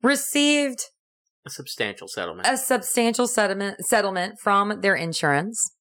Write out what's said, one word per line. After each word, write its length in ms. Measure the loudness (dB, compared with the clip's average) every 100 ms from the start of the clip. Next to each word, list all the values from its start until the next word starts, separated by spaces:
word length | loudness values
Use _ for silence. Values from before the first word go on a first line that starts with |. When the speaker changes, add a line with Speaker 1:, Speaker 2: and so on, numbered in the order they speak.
Speaker 1:
received 760 | 4 2 0 2 4 4 2 -4 -12 _ _ _ _ _ -16
Speaker 2:
A 40 |
substantial 580 | -14 -12 -6 -6 -6 -10
settlement. 380 | -8 -8 -4 -2
Speaker 1:
a 80 | -2
substantial 680 | 0 0 0 0 2 2 0
settlement, 600 | 2 0 0 -4 -6 0
settlement 540 | 2 2 -2 -4 -4
from 380 | 2 4 2 0
their 120 | 0
insurance. 800 | 0 0 0 2 2 0 -4 -4 _